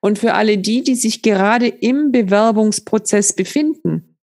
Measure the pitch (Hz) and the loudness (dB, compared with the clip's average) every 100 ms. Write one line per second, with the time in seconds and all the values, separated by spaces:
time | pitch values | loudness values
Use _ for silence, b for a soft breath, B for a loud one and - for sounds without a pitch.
0 | 196 208 233 202 214 214 202 233 254 247 | -2 0 0 0 0 0 0 -2 0 -2
1 | 220 - 220 202 196 233 240 - 226 262 | -2 -2 0 2 2 2 0 -2 -2 0
2 | 294 247 196 202 220 214 214 202 - 220 | 0 0 2 2 2 2 0 -2 -4 -4
3 | 214 208 202 - 190 294 302 311 180 160 | 0 0 0 -2 -4 -2 -2 -2 -4 -6
4 | - _ _ | -8 _ _